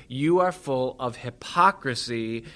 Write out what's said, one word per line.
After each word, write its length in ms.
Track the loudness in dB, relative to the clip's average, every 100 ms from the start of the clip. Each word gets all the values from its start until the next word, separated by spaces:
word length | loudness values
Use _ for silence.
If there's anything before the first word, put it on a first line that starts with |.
| -10
you 320 | -2 2 4
are 120 | 2
full 440 | -2 -2 -2 -2 -4
of 180 | -6 -6
hypocrisy 1300 | -12 -12 -2 4 4 4 -4 -4 -4 -4 -4 -6 -10